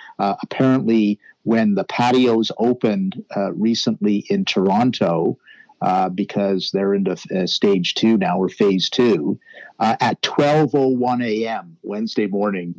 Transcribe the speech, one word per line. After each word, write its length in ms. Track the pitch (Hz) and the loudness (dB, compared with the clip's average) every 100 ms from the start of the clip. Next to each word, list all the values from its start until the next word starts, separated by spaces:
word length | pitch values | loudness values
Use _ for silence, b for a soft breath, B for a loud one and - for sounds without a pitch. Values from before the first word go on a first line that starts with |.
| B B | B B
Uh, 160 | 101 101 | -4 -4
apparently, 800 | - - 131 131 113 113 104 104 b b | -8 0 2 2 2 2 2 -2 b b
when 300 | - 113 107 | -2 2 2
the 100 | 95 | 0
patios 640 | 95 - 123 127 123 113 110 - | -2 -2 2 4 4 2 0 0
opened, 640 | 117 123 117 98 95 110 - 101 | 0 2 0 0 -4 -6 -8 -6
uh, 160 | 95 | -4
recently 720 | - 110 113 - 110 101 101 - | -2 0 0 -2 0 0 0 -2
in 160 | 101 95 | -2 0
Toronto, 920 | 104 95 101 123 - 92 82 95 127 B B B - | 0 2 2 0 0 0 0 -2 -4 B B B -6
uh, 260 | 92 92 92 | -2 0 -2
because 640 | 92 101 104 98 95 - | -4 -4 -2 0 -2 -2
they're 220 | 98 98 | -2 0
into, 180 | 98 95 90 - 95 | 0 -2 -4 -6 -4
uh, 100 | 90 | -2
stage 460 | - 107 95 87 | 0 2 2 0
two 240 | - 113 110 | 0 2 2
now, 220 | 87 90 | 0 0
or 100 | 92 | -2
phase 400 | - 104 95 - | 2 2 2 -2
two, 500 | - 123 90 73 - B B B - | 2 2 2 0 -6 B B B -4
uh, 160 | 110 - | -2 0
at 220 | 127 - | -2 -2
twelve 520 | - - 143 151 147 | -4 2 4 4 2
oh 120 | 147 131 | 2 2
one 320 | 123 123 123 | 0 0 -2
A 260 | 120 107 113 | -2 -2 -4
M 300 | 107 87 82 | -6 -10 -16
Wednesday 440 | 95 101 113 - 101 | -10 -6 -4 -2 -2
morning, 480 | 98 104 95 87 | -2 -2 -4 -8